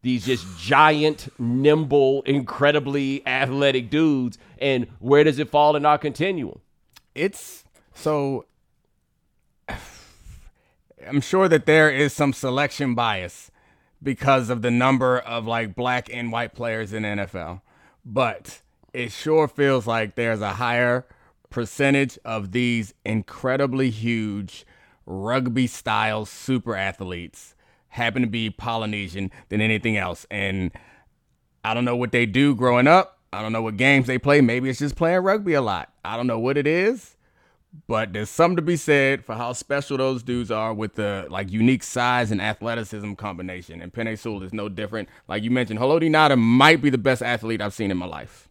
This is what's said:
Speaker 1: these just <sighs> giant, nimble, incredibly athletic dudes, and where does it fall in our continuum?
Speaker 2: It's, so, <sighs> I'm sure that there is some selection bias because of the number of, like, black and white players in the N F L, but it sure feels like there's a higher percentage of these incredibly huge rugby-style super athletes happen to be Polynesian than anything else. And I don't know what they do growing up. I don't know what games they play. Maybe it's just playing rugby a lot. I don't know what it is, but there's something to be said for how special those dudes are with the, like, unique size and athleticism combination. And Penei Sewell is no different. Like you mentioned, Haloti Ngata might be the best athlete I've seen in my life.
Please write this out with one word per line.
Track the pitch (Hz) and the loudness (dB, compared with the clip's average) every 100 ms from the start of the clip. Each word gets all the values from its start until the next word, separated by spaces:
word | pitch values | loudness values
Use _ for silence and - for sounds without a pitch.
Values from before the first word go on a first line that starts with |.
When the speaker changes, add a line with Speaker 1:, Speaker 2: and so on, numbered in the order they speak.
Speaker 1:
these | 127 123 127 | -2 -2 0
just | 123 92 | -4 -4
<sighs> | 85 | -12
giant, | 90 165 156 151 151 151 - - | 2 6 6 6 2 0 -12 -6
nimble, | 117 123 143 151 151 143 135 139 | -2 4 4 4 4 4 4 2
incredibly | 135 139 120 - 143 147 131 143 135 139 131 | 0 -2 -2 0 2 2 -2 -4 -2 -4 -4
athletic | 127 135 135 139 131 117 | -2 -2 2 2 2 0
dudes, | 147 160 139 123 - - - | 0 2 2 -2 -8 -20 -4
and | 139 131 117 - | 0 0 -2 -8
where | 120 143 | 4 6
does | 156 135 | 6 2
it | 147 | 0
fall | 147 147 151 | 4 4 4
in | 147 | 2
our | 147 | 2
continuum? | 151 127 180 185 117 - _ _ _ - _ - | 0 -4 -4 -2 -8 -12 _ _ _ -20 _ -4
Speaker 2:
It's, | 185 - - - _ _ _ | -4 -4 -18 -20 _ _ _
so, | - 151 151 139 135 - _ _ _ _ _ _ _ _ _ _ _ - | -8 -2 -2 -2 -4 -8 _ _ _ _ _ _ _ _ _ _ _ -12
<sighs> | - - - - _ - - - _ _ _ _ _ 73 | -12 -12 -20 -20 _ -20 -20 -20 _ _ _ _ _ -4
I'm | 143 | -2
sure | - 185 190 | 2 4 6
that | 160 - | 4 6
there | 156 156 | 6 6
is | 135 147 | 4 0
some | - 143 | 2 0
selection | 131 135 127 151 - 139 | 0 -4 -2 -2 -2 -2
bias | 120 117 101 90 - - _ _ _ _ _ | 0 0 -2 -6 -14 -20 _ _ _ _ _
because | 139 127 135 135 117 | -8 -2 2 2 2
of | 123 | -2
the | 120 | 0
number | 120 131 131 127 127 | 2 4 2 2 0
of, | 117 117 110 | -2 -8 -4
like, | 117 110 92 | -4 -6 -6
black | 123 123 - | -4 -4 -6
and | 123 120 | -8 -6
white | 113 117 | -6 -6
players | - 117 113 107 | -8 -6 -6 -6
in | 107 | -6
the | 107 | -6
N | 104 | -6
F | 95 95 | -6 -8
L, | 82 90 _ _ _ _ - | -12 -14 _ _ _ _ -8
but | 104 120 95 - - _ _ _ | -2 -2 -4 -16 -20 _ _ _
it | 127 120 | -10 -10
sure | - 151 156 151 | -8 0 2 2
feels | - 139 131 113 | 2 2 2 0
like | 113 107 107 | -2 -2 -2
there's | 117 110 | -2 -2
a | 104 | -4
higher | 101 120 120 123 127 127 _ _ _ _ | -2 -2 2 2 0 -4 _ _ _ _
percentage | - 117 - 139 139 135 - - | -8 -8 0 2 2 0 -4 -8
of | 110 98 | -8 -4
these | 110 123 117 104 _ - | -2 0 0 -4 _ -4
incredibly | 113 - - 131 131 139 131 131 | -4 -4 -6 -4 0 0 0 -2
huge | 107 113 117 107 101 95 - _ _ _ _ - | -2 -4 -2 -4 -6 -10 -16 _ _ _ _ -14
rugby-style | 95 101 131 123 117 123 - - 107 110 110 104 | -8 -4 -2 -2 0 -2 -2 -4 0 0 -2 -8
super | - - 131 117 101 | -12 -4 -4 -2 -4
athletes | 98 92 92 90 87 - - _ _ _ _ | -6 -6 -10 -10 -12 -18 -20 _ _ _ _
happen | - 117 120 | -6 -4 -2
to | 120 | -2
be | 113 110 | -2 -6
Polynesian | - 123 113 110 107 95 90 95 - - | -6 -6 -4 -4 -6 -8 -8 -10 -10 -6
than | 104 | -2
anything | 110 110 117 104 | 0 0 0 -2
else. | 92 85 - | -4 -8 -10
And | 101 98 95 90 - _ _ _ _ _ _ _ _ | -6 -4 -2 -4 -6 _ _ _ _ _ _ _ _
I | 110 | -6
don't | 117 123 | -2 -2
know | 120 | -2
what | 123 | -2
they | 123 117 | 0 0
do | 110 143 120 | 2 2 4
growing | 127 123 131 | 4 6 8
up. | 180 - _ _ | 8 6 _ _
I | 95 | -8
don't | 110 | -4
know | 113 | -4
what | 113 104 | -4 0
games | 131 139 123 | 4 4 2
they | 127 | 0
play. | 139 147 | 4 6
Maybe | 127 120 131 | 6 4 -2
it's | 123 | -2
just | 143 - | -4 0
playing | 165 180 | 2 2
rugby | 185 214 202 | 2 0 2
a | 147 | 0
lot. | 117 90 65 _ - | 0 -4 -8 _ -8
I | 117 | -4
don't | 123 | -2
know | 113 | -2
what | 120 139 | 0 0
it | 143 | 0
is, | 165 196 247 - _ _ _ _ _ _ - - | 2 0 -2 -10 _ _ _ _ _ _ -20 -6
but | 113 110 | -4 -4
there's | 98 107 | -6 -8
something | - 170 175 | 2 2 2
to | |
be | 160 170 | -2 -2
said | - 143 135 135 - | 2 4 4 0 -6
for | 110 | -8
how | 120 | -8
special | 123 - 143 139 139 | -8 -6 -6 -4 -2
those | 131 131 | -2 -2
dudes | 123 123 110 | -4 -6 -4
are | 110 113 | -4 -4
with | 107 107 - | -4 -6 -4
the, | 104 98 78 | -6 -6 -8
like, | 90 95 | -8 -6
unique | 104 117 131 | 2 2 2
size | - 127 123 123 117 | -2 -4 0 0 0
and | 107 | -2
athleticism | 104 107 117 117 107 107 104 | -4 -6 -6 -6 -8 -10 -10
combination. | 98 107 87 92 92 90 82 | -10 -10 -10 -10 -12 -16 -18
And | 87 | -14
Penei | 117 113 110 | -8 -8 -6
Sewell | 113 101 | -8 -10
is | 92 | -8
no | 107 104 | -8 -8
different. | 92 104 110 95 - - | -8 -8 -8 -12 -16 -10
Like | 104 | -6
you | 110 | -2
mentioned, | 123 117 110 | -2 -2 -2
Haloti | 127 165 165 | 2 2 2
Ngata | 156 156 131 | 4 4 4
might | 113 123 147 160 | 4 6 8 6
be | 143 | 4
the | 131 | 2
best | 120 123 | 0 0
athlete | 120 120 113 113 | -2 -4 -4 -4
I've | 104 | -6
seen | - 104 | -4 -2
in | 92 | -2
my | 87 | -6
life. | 78 62 - _ | -12 -16 -20 _